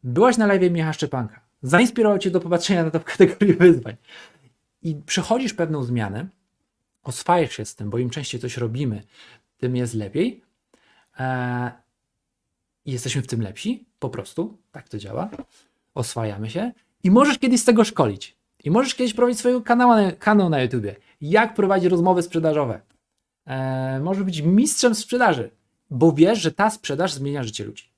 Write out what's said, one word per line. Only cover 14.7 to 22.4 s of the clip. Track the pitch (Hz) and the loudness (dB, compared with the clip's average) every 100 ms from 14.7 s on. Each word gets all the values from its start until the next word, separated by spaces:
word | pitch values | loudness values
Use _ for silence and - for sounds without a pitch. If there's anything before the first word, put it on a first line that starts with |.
tak | 139 - | -20 -16
to | 110 | -14
działa. | 101 113 196 - - _ _ _ _ | -10 -8 -8 -10 -20 _ _ _ _
Oswajamy | - 120 - 110 101 110 | -8 -8 -6 -8 -8 -8
się | 127 233 - _ _ | -6 -8 -10 _ _
i | 185 | 4
możesz | 214 285 262 | 6 6 2
kiedyś | 262 247 | 2 2
z | |
tego | - 220 | 4 4
szkolić. | 214 - 127 98 - _ _ _ | 2 2 0 0 -12 _ _ _
I | - | 0
możesz | 196 262 | 0 0
kiedyś | - 247 | -2 -4
prowadzić | 214 240 233 | 0 0 2
swojego | 247 247 | 0 0
kanału, | 240 240 247 226 196 - | 0 4 6 6 2 0
kanał | - 208 185 | 2 4 4
na | 147 | 2
YouTubie. | 127 127 101 98 _ _ | 0 -2 -6 -10 _ _
Jak | 147 202 226 | 0 2 2
prowadzić | 226 196 196 175 | 0 2 2 2
rozmowy | 175 180 180 | 2 4 2
sprzedażowe. | 175 170 | 0 -2